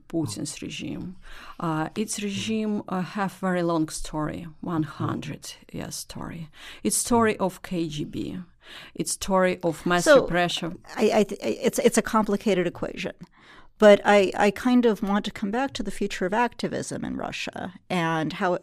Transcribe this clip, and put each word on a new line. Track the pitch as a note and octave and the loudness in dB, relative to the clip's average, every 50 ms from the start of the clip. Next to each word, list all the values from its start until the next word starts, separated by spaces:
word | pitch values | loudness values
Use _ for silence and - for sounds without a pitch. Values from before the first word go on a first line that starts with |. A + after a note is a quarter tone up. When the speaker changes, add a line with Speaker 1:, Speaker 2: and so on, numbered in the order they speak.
| - | -10
Speaker 1:
Putin's | - - E3 D3+ D3 - - - D3+ - - | -6 -4 -2 -2 -2 -4 -6 -8 -8 -8 -10
regime. | - - - - - - - - F3 F3+ F#3 - - - - - - - - - | -10 -10 -10 -10 -10 -8 -8 -8 -10 -12 -12 -14 -16 -16 -16 -16 -16 -16 -12 -8
Uh, | E3+ E3 D#3 D#3 D#3 - - | -6 -4 -2 -4 -4 -4 -4
its | - A3 G#3+ - - | -6 -6 -4 -6 -6
regime, | G3+ G3+ G3 G3 G3 A3 A3 A3 G#3+ G#3+ G#3 G#3 - | -6 -6 -4 -4 -4 -4 -2 -2 -2 -2 -2 -4 -4
uh, | - F#3+ F#3 | -4 -4 -4
have | F3+ - - G#3+ G3 F#3 - - | -4 -4 -4 -4 -4 -4 -4 -4
very | F#3+ F#3 F3+ F3+ E3+ | -2 0 0 2 2
long | E3+ E3+ E3 D#3 D#3 | 2 2 0 0 -2
story, | - - - - - D#3 D3+ D3+ - - F3 E3 - - | -4 -6 -6 -6 -4 -4 -4 -4 -6 -8 -12 -14 -14 -10
one | - - - D#3 D#3 | -8 -4 -2 -2 -2
hundred | - - - - - - - - D3+ - - - - - - - - - | -2 -4 -6 -4 -4 -4 -4 -6 -8 -10 -12 -12 -16 -16 -16 -16 -14 -12
years | - - - - | -10 -10 -10 -10
story. | - - - - - - - - E3+ D#3+ - - - - - - - - | -12 -12 -12 -12 -12 -10 -10 -10 -12 -12 -14 -16 -20 -20 -18 -10 -4 -2
It's | G#3 G3+ | -2 0
story | - - - B3 A#3 A3+ A3 - | 0 2 4 4 4 4 4 2
of | - F#3+ F3+ F3 - - | 2 -2 -2 -4 -6 -10
K | - F#3+ E3+ E3+ | -6 -4 -4 -4
G | D#3 D3 D3 - | -4 -4 -6 -6
B. | - - - - - - F#3 F3 - _ _ - - - - - - - | -6 -6 -6 -6 -6 -8 -10 -12 -14 _ _ -20 -20 -20 -18 -18 -10 -6
It's | - F3 - - | -6 -4 -4 -4
story | - - - F#3+ F#3+ F#3 F#3 F3+ F3+ - | -6 -2 2 4 4 4 4 2 0 -2
of | E3+ D3+ - - | -2 -2 -2 0
mass | F3 F3 F3+ E3+ | 0 2 4 8
Speaker 2:
So, | D#4+ D4 B3+ | 8 8 8
Speaker 1:
repression. | - - E3 F3+ F3 E3+ - - F3+ D#3+ F3 - - - - | 8 4 2 2 2 2 0 -4 -6 -8 -10 -10 -14 -10 -2
Speaker 2:
I, | - A3+ G#3 - G#3+ | 0 2 4 4 4
I | G#3 | 2
th-, | - G3+ - | 2 -2 -6
it's, | - A3+ G#3+ - - G#3+ - - | -4 -4 -4 0 0 0 2 2
it's | - A3+ - | 2 4 4
a | A3+ G3+ | 2 0
complicated | - - A3 G#3+ G#3 G3+ G3 - A3+ F#3+ F3 F3+ | 2 2 0 2 2 0 0 2 2 2 2 0
equation. | F3+ - - - - - - F3+ - - - F3 - _ _ - - - - - - _ - | -2 -4 -6 -8 -8 -6 -6 -8 -8 -10 -12 -18 -20 _ _ -20 -20 -20 -20 -20 -10 _ 8
But | G#3+ G#3 G3+ G3 - | 10 10 10 10 8
I, | - G#3 G#3 F#3+ F3+ - - - | 6 6 6 6 4 2 2 2
I | G#3 | 2
kind | G3 - - B3+ B3 B3 A#3 | 2 2 2 4 4 6 6
of | A#3 G#3 - | 4 2 2
want | - F#3+ G3 G#3 G3 | 0 0 0 0 -2
to | G#3 | -4
come | - - - G3 | -6 -6 -4 -2
back | G3+ B3 C4+ C4+ - | -2 -2 -2 -2 -4
to | - G#3 | -6 -6
the | G3 | -6
future | - - G#3 G3+ - - G3 | -4 -4 -4 -4 -2 -2 -2
of | F3+ G3+ | 0 2
activism | A#3 A#3+ A#3 - - - F3 - - - - - - - | 2 0 0 -2 -4 -6 -4 -4 -4 -6 -6 -6 -6 -6
in | - - | -6 -6
Russia | - - - - - - - - - - F#3 - - _ - | -6 -6 -6 -6 -8 -8 -8 -8 -8 -10 -10 -12 -12 _ -4
and | F#3 F3+ E3 E3 D#3+ D#3+ D#3 D#3 E3 | -2 0 0 0 0 0 -2 -2 -2
how, | - G3+ F3+ F3+ - | -2 0 0 0 -2